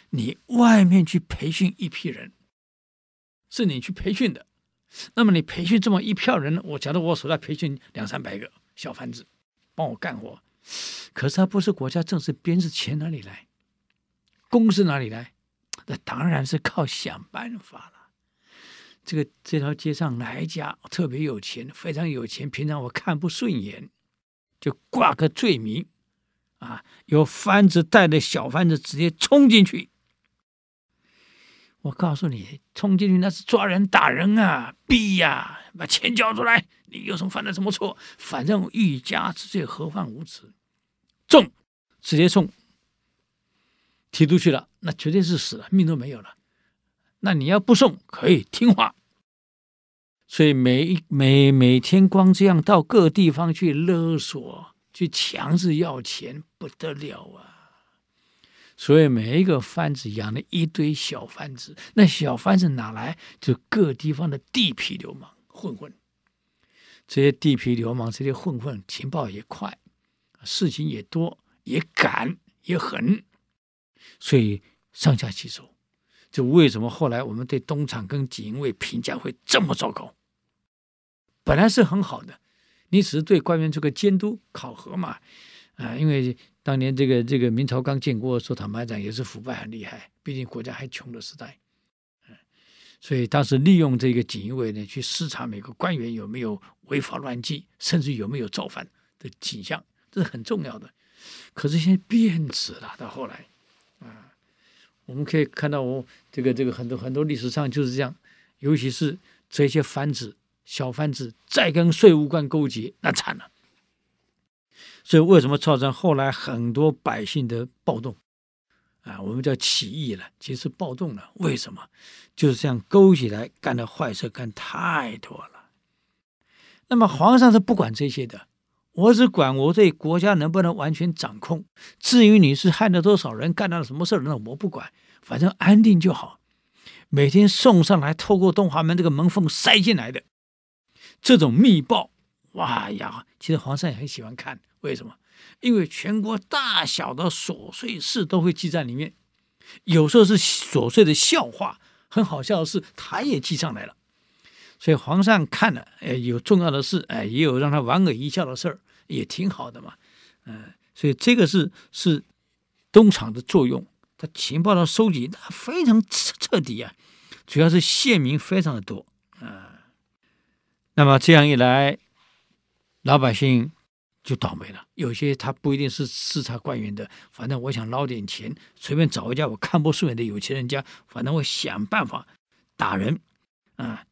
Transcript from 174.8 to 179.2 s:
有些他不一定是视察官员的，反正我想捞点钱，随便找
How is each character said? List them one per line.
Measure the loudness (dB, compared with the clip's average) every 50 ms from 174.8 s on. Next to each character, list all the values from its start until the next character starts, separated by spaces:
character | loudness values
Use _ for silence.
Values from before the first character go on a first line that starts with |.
| -20 _ _
有 | -8 -8 -8 -6
些 | -4 -4 -4 -4
他 | -4 -6 -10
不 | -8 _ -4 -2 -2
一 | -2
定 | -2 -4
是 | -6 -6 -8 -8
视 | -8 -10 -8 -6 -6 -6 -6
察 | -8 -10 -10
官 | -8 -8 -8 -8
员 | -8 -8 -10
的， | -12 -14 -16 -18 -20 -20 _
反 | _ -12 -8 -8
正 | -6 -6
我 | -6 -6
想 | -8 -8 -8 -6
捞 | -6 -4 -4 -4
点 | -6 -8 -10
钱， | -10 -12 -12 -12 -14 -14 -14 _ _ _
随 | _ -10 -6 -2
便 | 0 0 0
找 | 0 -4